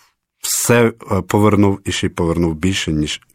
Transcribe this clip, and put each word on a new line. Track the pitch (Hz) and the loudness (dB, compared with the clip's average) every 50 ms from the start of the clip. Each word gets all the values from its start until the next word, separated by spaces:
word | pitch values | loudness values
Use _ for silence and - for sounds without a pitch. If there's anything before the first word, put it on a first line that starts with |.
| _ _ _ _ _ _ _ _ | _ _ _ _ _ _ _ _
все, | - - - - - - 120 120 117 110 - - - - | -8 -6 -4 -2 0 2 4 4 4 2 0 -4 -6 -4
е, | 104 95 | -4 -4
повернув | 87 - - 104 104 107 104 98 101 98 98 - - | -2 0 0 2 4 4 4 4 4 2 0 -2 -4
і | - | -6
ще | - - 101 | -6 -4 -4
й | 90 | -4
повернув | - - 87 82 82 85 87 82 80 | -4 -2 -2 -2 0 0 0 -2 -2
більше, | 76 85 92 95 - - 82 78 | -2 -2 -2 -2 -2 -4 -2 -2
ніж | 76 76 73 - - - _ | -2 -2 -4 -6 -10 -14 _